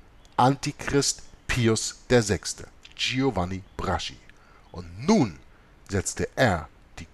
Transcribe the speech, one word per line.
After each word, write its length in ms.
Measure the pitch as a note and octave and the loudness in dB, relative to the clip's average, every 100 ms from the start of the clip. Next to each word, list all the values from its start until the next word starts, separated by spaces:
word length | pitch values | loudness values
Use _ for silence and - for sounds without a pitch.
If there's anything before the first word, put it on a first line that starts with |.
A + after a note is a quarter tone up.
| - - - - | -20 -20 -12 2
Antichrist 840 | B2+ C#3 - - - C#3+ C3+ - - - - | 4 4 -4 -8 0 0 0 -2 -10 -20 -4
Pius 520 | - A2+ A2 - - - | 0 2 2 -2 -10 2
der 120 | B2 | 2
Sechste, 440 | G#2 F#2+ - - - - - - | 4 -2 -4 -12 -14 -20 -20 -6
Giovanni 680 | - B2+ C3+ G2+ F2 F#2 F#2+ - | -4 0 0 0 -4 -6 -12 -8
Braschi. 420 | - - - - - - - - - | -4 -4 -6 -12 -20 -20 -20 -20 -20
Und 340 | - E2+ F2+ C#3 | -16 -16 -10 2
nun 320 | A3 B2 C#2+ - - - - - | 2 2 -2 -20 -20 -20 -20 -6
setzte 400 | F#2+ - - F2+ | -4 -4 -6 -6
er 340 | - B2+ F2 - - - - | 2 2 2 -4 -18 -20 -20
die 80 | - | -18